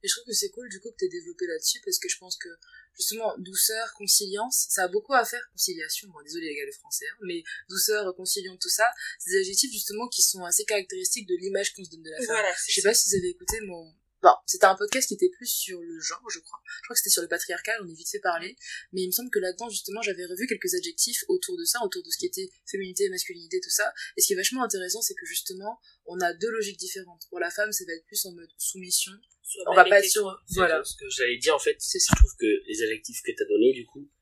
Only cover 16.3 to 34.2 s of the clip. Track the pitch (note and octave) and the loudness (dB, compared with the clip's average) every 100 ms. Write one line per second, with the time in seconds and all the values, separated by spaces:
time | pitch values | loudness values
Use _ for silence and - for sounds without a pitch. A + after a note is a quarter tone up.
16.3 | E4+ - - - - - B3 G3 - E3+ | -12 -12 -20 -16 -16 -4 -2 2 0 2
17.3 | E3+ - F3 - A3+ F3+ E3 - G#3 F#3+ | -4 -2 -6 -4 -6 -6 -10 -8 -4 -2
18.3 | E3+ F3+ B3+ - - - F#3 F#3 F#3+ B3 | -2 -6 -12 -14 -14 -8 -4 -2 -2 0
19.3 | G#3 F#3 F3+ A#3 F#3+ - G3+ G#3+ F3 F3+ | -2 -2 -6 -8 -8 -6 -6 -4 -6 -8
20.3 | F3+ B3 G#3 F#3 F#3 E4+ - - A#3+ - | -6 -4 -4 -2 -2 -4 -2 -2 0 0
21.3 | F#4 - F4+ E4+ B3+ G#3+ F4+ E3 - F3 | -2 0 -4 -2 -2 -2 -6 -6 -4 -4
22.3 | - F#3+ _ - G3 F#3 F#3 G3 F#3 - | -4 -8 _ -10 -8 -6 -2 -2 -2 -8
23.3 | E3+ E3 F#3 F#3 - G#3 - - - - | -10 -6 -6 -2 0 0 -4 -12 0 2
24.3 | F#3 F#3+ B3+ A#3+ F#3+ F3+ G#3 - G4 E3+ | 2 0 0 -2 -2 -4 -4 -4 -6 -6
25.3 | - - F#3 G3+ B3 _ _ - F3+ F3 | -6 -6 -8 -8 -10 _ _ -12 -2 -2
26.3 | E3+ G#3+ A3 G3+ G3 F#3 G3 F3+ E3+ - | 0 -4 -2 -4 -6 -10 -10 -14 -20 -14
27.3 | F3+ E3+ F#3+ G#3+ G#3 F3+ E3 _ G3+ F#3+ | -6 -4 -2 -2 -2 -6 -10 _ -4 -4
28.3 | E3+ E3 - - F#3+ F3+ - F#3+ G3 _ | -8 -20 -6 -4 -4 -2 0 0 -8 _
29.3 | _ - - F#3 F#3 F#3 G3 F#3+ G#3+ G3 | _ -12 -6 4 8 10 10 8 2 0
30.3 | F#3+ - F3+ F3 D#3+ C#3 - G#2 - B2 | -6 -6 2 4 2 -2 -10 -8 -2 0
31.3 | A#2+ C#3 D3 D3+ D3 - F#3 - - - | 2 4 4 2 0 -2 2 4 8 8
32.3 | - A2 G#2 - G#2+ A2 G#2+ - A#2+ - | 8 2 2 0 -2 -2 -2 -6 -8 -6
33.3 | - G2+ G#2 A#2+ B2+ A#2 - C#4+ _ | -4 2 6 6 4 -6 -16 -20 _